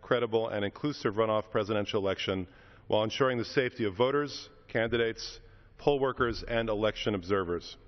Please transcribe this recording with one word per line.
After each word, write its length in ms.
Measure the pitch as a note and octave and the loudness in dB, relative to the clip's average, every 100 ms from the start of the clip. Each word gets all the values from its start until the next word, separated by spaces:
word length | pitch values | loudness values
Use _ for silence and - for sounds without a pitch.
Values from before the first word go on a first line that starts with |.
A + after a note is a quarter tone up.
credible, 460 | - B2 A#2 A2+ A2+ | 0 0 2 0 0
and 160 | G#2 | -2
inclusive 520 | G2+ - D3 C#3+ B2 G2+ | -2 -2 -6 -2 -4 0
runoff 340 | A2 G#2+ - | 2 2 0
presidential 480 | A#2+ G2+ G#2+ G2+ A2 | -2 0 0 0 0
election 480 | F#2+ F#2 - F#2+ F2+ - - - - | 0 -2 -2 -4 -4 -12 -20 -20 -2
while 160 | G#2+ | 0
ensuring 340 | A2 - C3 B2 | 0 0 0 0
the 60 | |
safety 400 | A2 - B2+ - | 0 0 0 0
of 120 | G#2+ F#2 | -4 2
voters, 540 | B2 C#3 D3 - - - - | 2 2 -2 -8 -16 -20 -6
candidates, 720 | A#2+ A2+ A#2 A2+ A2+ - - - - - - | -2 0 2 0 -2 -10 -12 -20 -20 -20 -2
poll 220 | - C#3+ | 2 4
workers, 440 | C3 B2 B2 G#2 - | 2 2 0 0 -2
and 220 | A#2 A2+ | -2 0
election 460 | G#2+ G#2+ - - G2+ | 2 0 0 0 -2
observers. 600 | E2+ G2+ F2+ E2+ - - | 2 0 2 -2 -6 -18